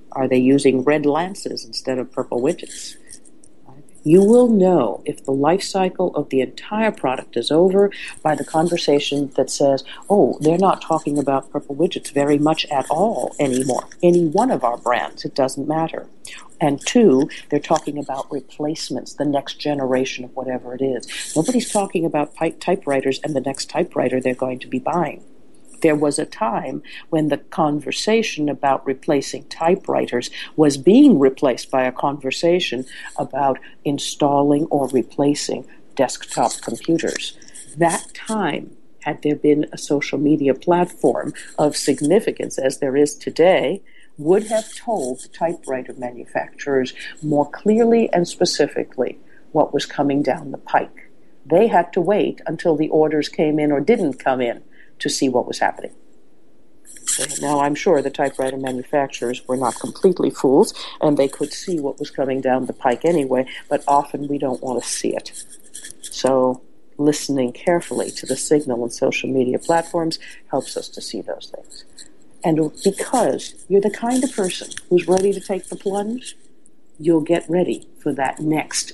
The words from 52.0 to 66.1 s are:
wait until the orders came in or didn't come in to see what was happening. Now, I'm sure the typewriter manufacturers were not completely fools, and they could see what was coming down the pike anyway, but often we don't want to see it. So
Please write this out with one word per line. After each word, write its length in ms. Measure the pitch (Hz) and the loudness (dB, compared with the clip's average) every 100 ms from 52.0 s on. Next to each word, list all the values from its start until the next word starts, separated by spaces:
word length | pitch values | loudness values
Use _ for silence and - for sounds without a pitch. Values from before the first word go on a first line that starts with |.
wait 400 | 170 202 - - - | 0 2 0 -4 -8
until 280 | 165 180 151 | -4 0 0
the 140 | 156 | 2
orders 400 | 156 156 151 147 | 2 2 2 -2
came 300 | - 156 151 | 0 0 2
in 120 | 147 | 2
or 80 | 143 | 2
didn't 340 | 143 233 165 | 2 2 0
come 280 | 131 - 131 | -2 -2 -2
in 220 | 120 110 - - - - | -2 -4 -12 -20 -20 -8
to 100 | 147 | -6
see 200 | 135 135 | -2 0
what 160 | 123 - | 0 -2
was 140 | - | -2
happening. 320 | - - - - - - - - - - - - - - - - - - | -2 -2 -10 -16 -20 -20 -20 -20 -20 -20 -20 -20 -20 -12 -6 -4 -6 -4
Now, 200 | 143 147 | -2 0
I'm 160 | 143 143 | 0 0
sure 260 | - 156 | 2 2
the 80 | 135 | 2
typewriter 480 | - 139 - 131 135 | -2 -2 -2 -4 -4
manufacturers 920 | 135 127 123 147 139 - 120 123 - | -6 -6 -4 -2 -2 -4 -6 -6 -4
were 80 | 127 | -2
not 240 | 123 - | -2 -2
completely 520 | 131 - 190 175 - | -8 2 2 4 0
fools, 420 | - 143 139 233 - - - | 0 4 4 4 0 -14 -2
and 160 | 156 143 | 0 2
they 120 | 139 | 0
could 260 | - 143 | -2 -8
see 260 | - - 175 | -8 -6 -4
what 200 | 139 - | -4 -6
was 100 | 147 | -8
coming 320 | - 135 135 | -6 -4 -2
down 240 | 131 127 135 | 0 0 -2
the 80 | |
pike 320 | 131 131 120 160 | -2 -2 0 2
anyway, 400 | 175 135 127 131 - - | 2 2 -2 -2 -8 -4
but 140 | 143 - | -4 2
often 400 | 143 143 139 143 | 2 2 -6 -6
we 120 | 143 | -4
don't 240 | 139 123 | -4 -4
want 180 | - 120 | -4 -4
to 80 | - | -4
see 260 | - - - | -4 -4 -4
it. 300 | - - - - - - - - | -8 -14 -18 -20 -20 -18 -18 -18
So 640 | - | -14